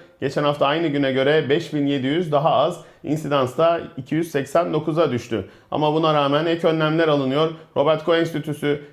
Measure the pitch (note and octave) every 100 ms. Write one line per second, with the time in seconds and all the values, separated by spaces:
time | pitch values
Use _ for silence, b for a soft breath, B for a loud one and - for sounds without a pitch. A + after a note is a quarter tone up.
0 | B B C#3 D3+ D3 C#3+ C#3 D#3 E3 C#3+
1 | C3+ C3 C3+ D#3 C3 D3+ E3 D3+ C#3+ C#3+
2 | C3 D#3 E3+ D3 D3+ B2 D#3 F3 B B
3 | - D#3 D3+ C#3+ B2 B2+ E3 E3+ - -
4 | A#2+ D#3 E3 C#3+ - E3+ F3 D#3 D#3 D#3
5 | D#3 B2 - A2 F#2 B B - D3+ D#3
6 | D#3+ D3+ C#3+ C#3+ E3 E3 E3 D#3+ D#3 D#3+
7 | D#3+ C#3+ C3 C#3 D#3+ D#3+ B - C#3 D#3
8 | D#3 E3 D#3+ D#3+ D3+ D3 D3 C#3+ B